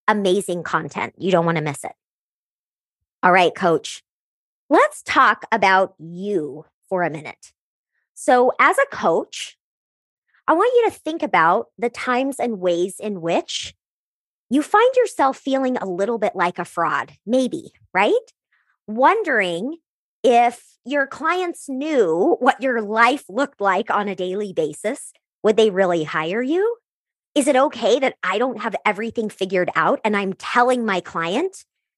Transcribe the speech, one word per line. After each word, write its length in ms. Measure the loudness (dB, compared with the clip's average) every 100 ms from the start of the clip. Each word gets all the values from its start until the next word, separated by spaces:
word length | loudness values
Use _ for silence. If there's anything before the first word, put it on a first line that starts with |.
| -2
amazing 560 | 0 2 0 -2 -8
content. 500 | -4 -6 -4 -8 -8 -6
You 140 | 0
don't 160 | 2 2
wanna 160 | -2
miss 220 | -4 -8
it. 80 | -12 -16 _ _ _ _ _ _ _ _ _ _ _ _
All 80 | 4
right, 240 | 4 4
Coach, 480 | 2 0 0 -2 -14 _ _ _ _ _ _ _
let's 320 | 4 4 0
talk 400 | -2 2 2 2 -2
about 420 | 2 4 4 2 _
you 640 | -18 -10 -4 -4 -4 -10 -18 _ _
for 160 | -4
a 60 | -4
minute. 420 | -6 -12 -18 -20 _ _ _ _ _ _
So 360 | -4 2 4 4 4
as 200 | 2 2
a 80 | -2 0
coach, 600 | 0 0 -2 -12 -14 -16 _ _ _ _ _ _ _ _ 0
I 60 |
want 180 | 2 4
you 160 | 4 2
to 80 | -2
think 240 | -8 -6
about 460 | 0 2 4 2 -2 -8
the 100 | -8
times 520 | -6 -4 -2 -2 -4
and 180 | -6 -2
ways 380 | -2 0 -2 -4
in 220 | -8 -6
which 560 | -2 -2 -4 -10 -12 -16 _ _ _ _ _ _ _
you 100 | -2
find 340 | 2 4 4 4
yourself 420 | 0 0 -2 -2
feeling 400 | -4 -2 -2 -4
a 80 | -6
little 320 | -4 -4 -2
bit 180 | -4 -2
like 220 | -2 -2
a 80 | -8
fraud, 460 | -4 -2 -2 -6 _
maybe, 480 | -2 -2 -2 -6 -14 _ _
right? 180 | 0 2 0 -2 _ _ _ _ _ -10
Wondering 920 | 2 4 4 0 0 0 -2 -6 -10 _ _ _ _
if 560 | 2 4 4 -2 _ _
your 220 | -6 -4 -4
clients 600 | -4 -2 -2 -4 -8 -10
knew 680 | -8 -2 2 2 2 2 2
what 220 | 0 0
your 180 | -2 -2
life 440 | -2 0 2 0 -6
looked 320 | -4 -4 _
like 300 | 0 0 -2
on 180 | -4 -4
a 60 |
daily 380 | -6 -6 -6 -6
basis, 600 | -4 -4 -4 -8 -8 -12 _ _ _
would 140 | 0 4
they 140 | 4
really 340 | 4 2 2
hire 380 | -2 -4 -4 -4
you? 340 | -2 0 -2 -4 _ _ _ _ _
Is 140 | 0 2
it 80 | 2
okay 420 | 2 0 0 2
that 180 | 0 -2
I 160 | -4 -2
don't 220 | -2 -4
have 160 | -6 -2
everything 440 | -2 -2 -6 -6 -6
figured 420 | -6 -2 0 0
out 260 | 0 0 0
and 120 | 0 0
I'm 180 | -2
telling 500 | -6 -2 0 2 2
my 160 | 0 -2
client 640 | -4 -6 -2 -2 -4 -6 -20 _ _